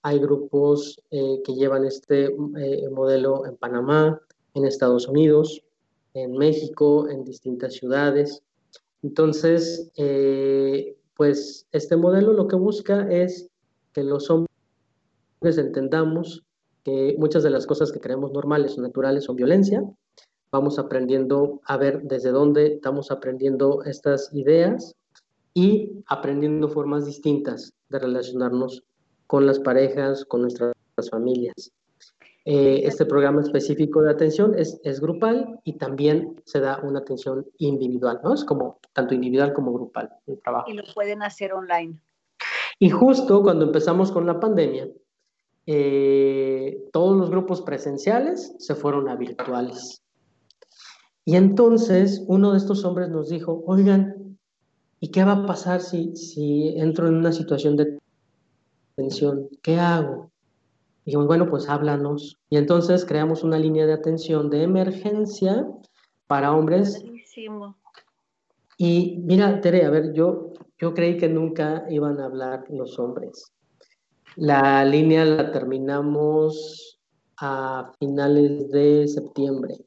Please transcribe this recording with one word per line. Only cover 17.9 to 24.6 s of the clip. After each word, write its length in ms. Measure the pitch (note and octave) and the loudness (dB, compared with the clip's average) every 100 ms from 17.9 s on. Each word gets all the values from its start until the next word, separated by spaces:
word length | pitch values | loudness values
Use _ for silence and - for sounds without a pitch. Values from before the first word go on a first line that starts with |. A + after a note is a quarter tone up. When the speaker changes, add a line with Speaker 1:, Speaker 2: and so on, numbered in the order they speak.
Speaker 1:
que 80 | - | -4
creemos 320 | B2 C3 C#3 | -8 -6 -6
normales 440 | C#3 C#3+ D3+ C#3 B2+ | -6 -2 0 0 -4
o 40 | |
naturales 420 | B2 C3+ C3+ C#3 | -6 -2 -2 -2
son 120 | C3 B2+ | -4 -2
violencia. 460 | B2+ F#3+ G3+ G#3+ - - _ _ _ _ _ | 2 4 4 0 -4 -14 _ _ _ _ _
Vamos 280 | C3+ C#3+ C#3+ | -2 -2 -2
aprendiendo 840 | C3 C3 B2+ C3+ C3 C#3 C#3+ C#3+ | -4 -4 0 0 2 0 0 -2
a 120 | - C3+ | -6 0
ver 260 | C#3 C#3 | 0 -2
desde 260 | C#3+ C3 B2+ | -6 -4 0
dónde 440 | C3 D3 D3 D3+ | 2 4 4 2
estamos 360 | D3+ C3+ C#3+ C#3+ | 2 -4 -6 -6
aprendiendo 720 | C3+ C3 B2+ C#3 C3 C#3 C#3 | -8 -6 -4 -2 2 2 2
estas 480 | D3+ - D3 C#3 - | -4 -4 -2 -2 -2
ideas 640 | D3 C3+ E3 | -2 4 4